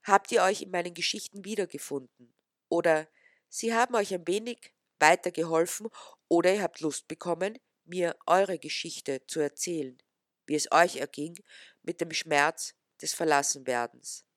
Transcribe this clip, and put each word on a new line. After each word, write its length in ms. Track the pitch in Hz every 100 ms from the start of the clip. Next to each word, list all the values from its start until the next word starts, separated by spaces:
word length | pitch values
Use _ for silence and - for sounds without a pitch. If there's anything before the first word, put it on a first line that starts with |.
habt 300 | - 202 -
ihr 100 | 233
euch 200 | 185 185
in 80 | 190
meinen 220 | 180 175
Geschichten 520 | 170 175 208 - 202
wiedergefunden 880 | 196 214 180 143 - 143 127 _ 120 _ _ _ _
oder 400 | 165 170 156 156 _ _ _ _
sie 240 | - 226
haben 220 | 226 247
euch 180 | 233 202
ein 140 | 185 170
wenig 480 | 196 226 233 - _ _ _
weitergeholfen 920 | 151 180 180 170 165 160 175 - 214 - - - _
oder 260 | 170 175
ihr 80 | 202
habt 180 | 185 -
Lust 280 | 156 139 _
bekommen, 500 | 160 175 165 190 233 _ _
mir 320 | _ 175 170 - -
eure 320 | 180 196 175
Geschichte 680 | 156 - 170 - - 135 -
zu 140 | 160
erzählen, 600 | 147 - - 165 135 127 _ _ _ _ -
wie 80 |
es 160 | 151 -
euch 240 | 156 175 -
erging 400 | 143 - 151 170 _ - - _
mit 180 | - -
dem 120 | 170
Schmerz 600 | 156 160 147 147 - - _ _ _
des 140 | 151
Verlassenwerdens. 1120 | - 165 143 139 139 131 123 120 120 - - _